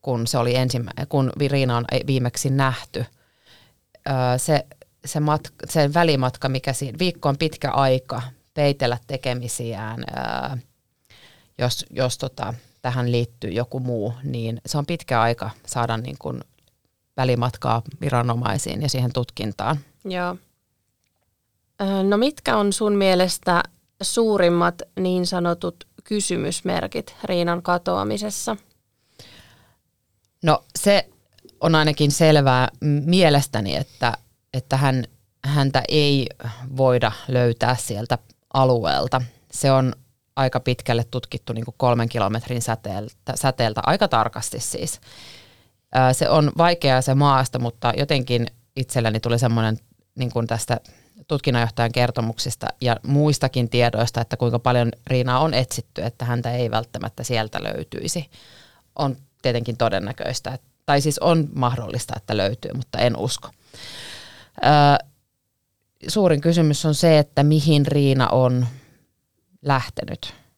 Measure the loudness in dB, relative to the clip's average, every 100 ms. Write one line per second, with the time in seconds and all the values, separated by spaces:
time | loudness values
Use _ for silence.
0 | -4 -2 0 0 0 2 0 -2 -6 -8
1 | -4 0 0 0 0 0 0 0 -2 -4
2 | 0 0 -2 -2 -2 0 0 -2 -8 -10
3 | -10 _ _ _ _ -20 _ _ _ _
4 | -6 -2 0 0 2 0 0 -18 _ _
5 | -8 -2 0 0 -2 _ -4 0 2 2
6 | 2 2 0 -2 -4 -4 -4 -6 -6 -4
7 | -4 -2 -2 0 -2 -2 -2 2 2 2
8 | -2 -8 -8 -16 _ 0 0 2 -2 -4
9 | -6 -8 -6 -6 -6 -8 -8 -8 -8 -10
10 | -10 -8 -6 -4 -6 -8 -10 _ _ _
11 | _ -20 -20 _ _ -4 -4 -4 -8 -4
12 | -4 -4 -8 -8 -10 -10 _ _ -6 -2
13 | 0 0 -2 -6 -6 -4 -4 -6 -4 -4
14 | -4 -6 -8 -6 -6 -8 -6 -4 -4 -6
15 | -2 2 2 0 -6 -10 -10 -4 -2 -2
16 | -6 -10 -10 -10 -12 _ _ _ _ _
17 | _ -4 0 0 0 -2 -2 -2 -4 -8
18 | -2 -2 0 -2 -2 -4 -4 -4 -4 -2
19 | -2 -2 -6 -6 -8 -4 -4 -4 -6 _
20 | -8 -6 -6 -8 _ _ _ _ _ _
21 | _ _ _ _ _ _ _ _ -2 0
22 | 2 2 2 -2 -2 2 2 0 0 2
23 | 4 4 2 -2 0 0 0 _ _ _
24 | -4 0 2 4 4 4 0 -2 -14 -4
25 | -2 0 -2 0 -2 -2 -4 -8 -20 -20
26 | -6 -4 -2 -4 -4 -4 -4 -2 -4 -8
27 | -10 -14 -4 -2 0 -2 0 -2 0 -2
28 | -2 -4 -6 -8 -6 -8 _ _ _ _
29 | _ _ -20 -20 -20 _ _ _ _ _
30 | _ _ _ _ 0 0 _ -2 2 2
31 | 0 _ _ _ -20 _ 2 4 2 2
32 | 2 4 6 6 6 4 2 0 0 0
33 | 2 4 6 4 2 -4 -2 -4 -6 -4
34 | -4 -4 _ _ _ -8 -2 0 2 0
35 | -4 _ _ _ -2 0 2 0 0 2
36 | 4 2 0 -6 -12 -10 -10 0 2 4
37 | 0 -4 -2 0 2 2 0 -2 -4 -8
38 | -4 -4 _ _ _ 2 4 2 2 0
39 | 0 -2 -4 _ _ -2 2 4 2 -2
40 | _ _ _ -4 -2 -2 -2 -4 0 -2
41 | -2 -6 -8 -12 -8 -8 -8 -2 2 2
42 | 0 0 -2 -2 -4 -6 -4 -4 -6 -8
43 | -10 _ -8 -2 -2 0 -2 0 0 2
44 | 2 2 0 -2 -8 -8 -8 -6 -8 -10
45 | -16 -20 -20 -20 -20 _ _ _ _ 2
46 | 4 4 4 4 4 4 2 4 2 2
47 | 4 4 6 4 2 -2 -4 -2 -2 0
48 | 0 0 0 -2 -2 -8 _ -8 -4 0
49 | 0 0 0 2 2 2 0 -2 _ _
50 | _ -8 -4 -2 -2 -4 -2 -6 -6 -20
51 | _ -20 -6 -2 0 0 0 0 0 2
52 | 0 0 -4 -4 -8 -6 -8 -4 -2 -2
53 | 2 2 4 2 0 0 0 2 2 2
54 | -2 -2 -4 -2 -2 0 2 2 0 -2
55 | -4 -2 0 2 2 0 -2 -6 -10 -8
56 | -8 -6 -4 -4 -2 -2 -2 -2 -4 -10
57 | -10 -10 -6 -4 -4 -6 -6 -8 -8 -8
58 | -6 -8 -10 -18 -20 -20 -20 _ _ -6
59 | -4 -4 -14 _ -2 -2 -2 0 0 0
60 | -4 -6 -6 -6 -8 -12 _ _ 0 2
61 | 2 0 2 2 0 0 -2 -2 -6 -8
62 | -6 -10 -4 -2 -2 -2 -8 -8 -6 0
63 | 0 0 -4 -6 -10 _ _ -20 -18 -16
64 | -16 -18 -20 -20 -20 0 4 6 8 6
65 | 0 _ _ _ _ _ _ _ _ _
66 | -4 2 4 4 4 4 4 2 0 4
67 | 6 6 4 4 6 6 6 4 4 4
68 | 4 4 4 4 4 2 0 -4 _ _
69 | _ _ _ _ _ _ -2 -2 -2 -10
70 | -10 -10 -12 -16 _